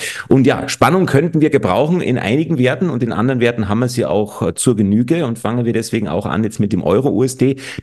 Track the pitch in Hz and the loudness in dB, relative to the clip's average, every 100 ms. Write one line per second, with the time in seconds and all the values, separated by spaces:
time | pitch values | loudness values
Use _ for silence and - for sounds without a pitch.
0 | - - - 135 131 123 - - 120 180 | -8 -10 2 4 4 2 -4 0 2 2
1 | 180 135 165 165 151 - 95 92 151 175 | 2 2 2 2 2 2 2 2 2 0
2 | 123 123 95 127 160 160 123 139 185 123 | 0 -2 0 -2 0 0 0 0 -2 -2
3 | 120 85 120 131 120 120 101 104 123 123 | -2 0 0 2 0 0 -2 0 0 -2
4 | 104 90 104 - 92 82 - 110 101 104 | 0 0 -2 -2 -4 0 0 2 2 2
5 | 120 165 143 113 107 120 117 110 113 117 | 2 0 -2 -4 -4 -2 -2 -2 -2 -4
6 | 101 80 104 92 110 - 107 92 80 98 | -2 -4 -4 -2 -2 -2 -2 0 0 2
7 | 139 - 131 127 127 135 - - | 2 0 -2 0 0 0 -8 -4